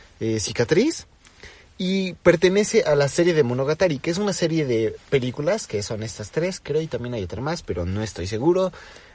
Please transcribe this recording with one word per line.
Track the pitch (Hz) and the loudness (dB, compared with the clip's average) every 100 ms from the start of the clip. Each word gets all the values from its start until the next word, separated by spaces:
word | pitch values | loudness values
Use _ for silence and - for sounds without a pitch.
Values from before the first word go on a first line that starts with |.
| - _ | -20 _
eh, | 110 110 | -2 -2
cicatriz. | 101 - 120 165 285 - - _ - _ - - - - | -2 -2 2 4 2 0 -12 _ -20 _ -20 -20 -20 -6
Y | 185 190 185 | -2 -2 -2
pertenece | 165 - 165 185 196 208 220 | 2 4 6 4 4 2 2
a | 156 143 | 4 2
la | 143 | 2
serie | - 170 | 4 4
de | 160 | 4
Monogatari, | 123 123 135 156 185 139 | 2 2 -2 0 0 0
que | 160 | -2
es | 170 | -2
una | 208 | -2
serie | 185 170 160 139 | 0 0 0 0
de | 113 110 - - | 0 0 -4 -2
películas, | 143 123 120 147 214 - | 0 0 -2 -2 -2 -2
que | 104 | -6
son | 104 110 | -6 -6
estas | 107 - 104 | -8 -10 -6
tres, | - 175 185 | -4 -2 -4
creo, | - 147 | -4 -2
y | 160 | -2
también | - 120 120 | -6 -6 -6
hay | |
otra | 90 98 | -6 -6
más, | 139 170 | -6 -6
pero | - 90 87 | -6 -4 -2
no | 98 | -2
estoy | 107 - 90 | -4 -6 -6
seguro. | 107 143 180 185 - - - - | 0 2 4 2 -4 -18 -20 -20